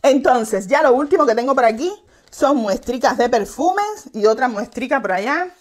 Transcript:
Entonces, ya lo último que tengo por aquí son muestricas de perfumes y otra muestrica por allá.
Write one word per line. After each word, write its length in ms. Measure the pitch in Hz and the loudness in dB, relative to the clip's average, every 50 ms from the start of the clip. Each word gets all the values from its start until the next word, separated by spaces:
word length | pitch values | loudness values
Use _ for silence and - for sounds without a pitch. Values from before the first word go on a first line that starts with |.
| - | 4
Entonces, 640 | 294 262 285 277 285 254 240 220 220 - 190 196 185 | 4 2 4 4 2 2 2 0 -2 -4 -4 -2 0
ya 160 | 262 285 311 | 0 2 4
lo 100 | 285 240 | 4 4
último 320 | 262 294 285 320 349 302 | 2 2 0 2 2 2
que 80 | 262 220 | 2 2
tengo 220 | 226 240 269 269 | 0 0 0 0
por 100 | 269 247 | 2 2
aquí 260 | 226 220 220 285 359 403 - _ _ _ _ _ _ | 2 0 0 -6 -8 -8 -10 _ _ _ _ _ _
son 280 | - - 320 269 294 269 | -4 0 2 2 2 2
muestricas 600 | 226 208 190 190 - - 240 254 233 262 247 - | 0 -2 -4 -6 -4 -6 -6 0 0 0 2 2
de 100 | 240 240 | 0 2
perfumes 840 | 254 226 202 196 - - 285 349 370 403 403 427 427 - - 254 _ | 2 0 0 -2 -6 -2 -2 0 0 0 -2 -4 -6 -12 -14 -14 _
y 140 | 226 202 214 | 0 2 2
otra 200 | 220 226 262 262 | 2 2 -2 -4
muestrica 540 | 226 202 - - _ 247 254 247 294 277 | -4 -6 -10 -8 _ -10 -4 -2 -4 -2
por 120 | 214 190 190 | -2 -2 -4
allá. 340 | 180 202 240 285 320 359 359 - _ | -4 -2 -2 -4 -4 -4 -8 -10 _